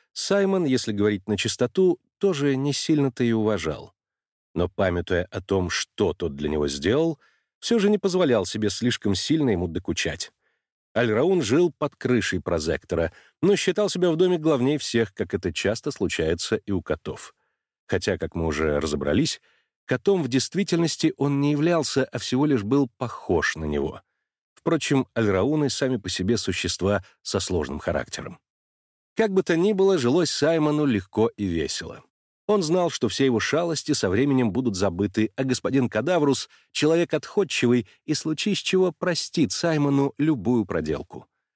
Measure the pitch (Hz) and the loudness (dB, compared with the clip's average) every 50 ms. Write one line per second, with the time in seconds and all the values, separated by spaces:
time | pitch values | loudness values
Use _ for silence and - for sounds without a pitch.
0 | _ _ _ - - - 190 202 196 196 196 185 175 139 127 120 - 113 107 101 | _ _ _ -10 -2 0 0 2 2 2 2 0 2 2 2 0 0 -2 -2 0
1 | 101 104 104 95 - - 107 95 - 113 - - 127 120 - - 190 185 165 - | 2 2 2 0 -2 -4 -4 -2 -2 -4 -2 -2 -2 0 2 2 4 4 2 0
2 | _ _ _ _ - 196 175 139 143 143 135 131 139 147 135 - - - 160 147 | _ _ _ _ 0 0 0 2 0 0 0 0 0 -2 -2 -2 0 0 2 2
3 | 139 135 123 - 123 117 113 110 107 107 107 95 80 80 71 - - - _ _ | 2 0 0 0 0 2 2 2 2 0 0 0 -2 -6 -6 -6 -12 -18 _ _
4 | _ _ _ _ _ _ _ _ _ _ _ 80 87 87 - - 101 92 87 87 | _ _ _ _ _ _ _ _ _ _ _ -2 -2 -2 0 0 0 2 2 0
5 | 85 - 92 87 90 - - 101 95 - 98 95 90 85 - - - - _ - | -2 0 -2 -2 -2 -4 -8 -10 -4 -2 0 0 0 -2 -4 -4 -6 -8 _ -2
6 | 104 87 73 - 87 80 69 69 73 76 76 76 73 71 71 73 69 90 117 147 | 0 0 0 -2 -6 -6 -6 -4 -4 -2 -2 0 -2 -2 -4 -2 -2 0 0 2
7 | 165 165 156 - _ _ _ _ _ _ _ _ - - 240 233 190 208 208 208 | 0 -2 -4 -6 _ _ _ _ _ _ _ _ -2 0 0 2 4 2 2 2
8 | - 196 175 185 180 143 120 107 90 - - 107 107 101 - - 117 123 - - | 0 0 0 2 2 4 4 2 2 0 -2 -2 -2 -2 -2 0 -2 -2 -2 0
9 | - 104 98 - - - 151 160 143 127 101 87 90 85 80 90 - - 85 - | 0 -2 0 0 0 0 0 2 2 2 2 0 -2 -2 -4 -6 -6 -4 -4 -4
10 | - 82 78 - - - _ _ _ _ _ _ _ _ _ _ _ _ _ 110 | -4 -4 -4 -6 -10 -12 _ _ _ _ _ _ _ _ _ _ _ _ _ 0
11 | 123 113 107 113 143 185 190 180 135 101 120 160 175 170 - _ 156 143 - _ | 0 2 2 2 2 2 2 0 2 2 2 2 2 2 0 _ -6 -6 -6 _
12 | - - 127 113 95 - 95 87 - 90 87 82 76 82 76 - - - 87 80 | -2 0 0 2 0 0 -4 -4 -2 -2 -2 -2 0 -2 -4 -4 -4 -4 -2 -2
13 | 82 80 - - - _ _ _ - 185 202 - - 196 175 208 208 185 - 180 | -2 -2 -4 -10 -20 _ _ _ 2 2 2 2 2 -2 0 0 0 -2 0 0
14 | 175 175 160 160 185 185 180 170 151 160 151 127 123 135 151 139 - - - 117 | 0 0 2 2 2 2 2 2 2 2 2 4 2 2 0 0 -2 -2 0 0
15 | 113 - - - 104 - - 95 - 90 80 - - 98 110 - - 147 - - | 0 -2 -2 -6 -6 -4 -4 -4 -4 -4 -4 -2 -2 -2 -2 -2 -6 -8 -6 -4
16 | 101 80 - - 80 78 85 85 - - 110 - - - 101 90 - - 87 - | -4 -4 -2 -2 -2 -2 -2 -2 -2 -4 -4 -4 -2 -4 -4 -4 -2 -4 -6 -6
17 | _ - - - - - - _ _ _ _ _ _ _ _ _ _ - - 90 | _ -10 -12 -12 -14 -18 -20 _ _ _ _ _ _ _ _ _ _ -4 -4 -2
18 | - 107 92 78 82 80 - 85 80 80 73 73 80 78 73 71 76 76 71 71 | 0 -2 -2 -2 -4 -6 -4 -2 -2 -2 0 0 0 0 0 0 0 -2 -4 -2
19 | 69 71 78 110 160 151 - - _ _ _ _ _ _ _ _ _ - 135 120 | -2 0 2 2 0 0 -2 -8 _ _ _ _ _ _ _ _ _ -4 -4 0
20 | - 196 202 185 151 120 120 135 - - - 175 202 - 180 170 170 156 - - | 2 2 2 2 0 0 0 -2 -2 -2 -2 -4 -2 0 0 0 0 0 -2 0
21 | - 156 - - 139 143 143 139 143 147 147 143 151 170 175 165 143 - - 135 | 0 -2 0 0 -2 0 0 2 2 2 2 2 2 0 0 0 0 0 0 0
22 | 131 - - 123 - - 127 127 147 156 139 113 98 104 131 143 139 120 - _ | -2 -2 -4 -8 -4 -2 0 0 2 2 2 0 0 0 2 2 0 0 -4 _
23 | 127 113 - - - - 92 80 73 - - 80 78 76 73 71 71 78 - - | -8 -8 -8 -10 -4 -2 0 0 0 -2 -4 -4 -4 -4 -2 -2 -2 -4 -6 -10
24 | - _ _ _ _ _ _ _ _ _ _ - _ 165 165 147 - - 143 135 | -18 _ _ _ _ _ _ _ _ _ _ -6 _ 0 0 0 0 0 0 0
25 | 127 - _ 120 113 104 95 92 98 135 160 151 147 131 - - 143 131 131 107 | 0 0 _ 0 0 2 2 2 2 2 0 0 0 0 -2 -2 -2 -2 -2 -4
26 | - - - - 92 95 117 107 - - 90 - - 85 - - 87 98 101 95 | -4 -6 -6 -4 0 0 0 0 0 -4 -4 -4 -4 -4 -4 -2 0 0 0 0
27 | - - _ _ _ - - 98 - - 92 85 73 65 71 76 - - 85 71 | -4 -8 _ _ _ -4 -4 -4 -2 -2 -2 -2 -2 -4 -6 -6 -4 -4 -4 -4
28 | - - - - 69 73 - - _ _ _ _ _ _ _ _ _ _ _ _ | -4 -6 -10 -12 -12 -12 -16 -18 _ _ _ _ _ _ _ _ _ _ _ _
29 | _ _ _ - 226 214 190 190 - - 175 165 175 214 214 185 190 196 190 165 | _ _ _ -2 -2 2 2 0 2 2 2 2 4 2 4 4 4 4 4 4
30 | 123 120 139 180 170 143 - - 143 156 165 165 151 151 147 151 151 139 113 101 | 2 2 2 2 2 0 0 0 2 2 2 2 2 2 2 2 2 2 2 0
31 | 92 - - 110 110 117 - - 104 92 85 80 73 67 - - - - - - | -2 -2 0 0 0 0 0 -2 -4 -2 -2 -2 -2 -4 -4 -8 -8 -12 -16 -18
32 | - _ _ _ _ _ _ _ _ - 214 208 170 151 170 185 175 165 - - | -20 _ _ _ _ _ _ _ _ 0 0 2 2 2 2 2 2 0 0 -2
33 | - 113 - - 139 135 120 110 - - - 156 175 170 160 143 - - 147 - | -2 -2 2 2 2 2 4 2 0 0 0 0 0 0 -2 -4 -2 -2 -2 0
34 | - 95 92 107 139 143 135 131 123 110 90 120 131 120 98 90 98 98 85 87 | 0 0 2 2 2 4 4 2 2 2 0 0 -2 -2 0 0 0 -2 0 0
35 | 104 98 - 110 110 - - - 135 131 127 - - 87 123 139 123 117 - - | -2 0 0 0 -2 -2 -2 -4 -2 -2 -2 -2 -2 0 2 2 0 2 0 -2
36 | 123 165 185 170 147 143 131 - - - _ _ _ _ _ - 147 151 165 170 | 0 2 2 2 4 2 2 0 -2 -10 _ _ _ _ _ 0 2 4 4 4
37 | 175 - - 151 - - - 208 196 - - - - 120 123 123 113 - - _ | 2 0 -2 -4 -4 -2 -2 -2 0 0 0 0 2 4 4 4 2 -2 -12 _
38 | _ - 151 - - 156 156 - - 208 196 - - - - 185 185 180 160 - | _ -6 -6 -4 -2 -4 -4 -2 -2 -2 -2 -2 -2 0 2 2 2 2 0 -2
39 | - 180 170 - - - - 180 139 95 - - - 170 160 151 143 143 139 139 | -4 -2 -2 -2 -6 -4 0 0 0 0 0 -2 0 0 2 2 2 2 2 2
40 | 139 139 - - 143 160 156 120 87 113 123 117 104 - 87 82 78 76 76 73 | 2 0 0 0 0 0 0 0 0 0 2 2 0 0 -2 -2 -2 -2 -4 -4
41 | 80 - - 65 - _ _ _ _ _ _ | -4 -10 -14 -18 -18 _ _ _ _ _ _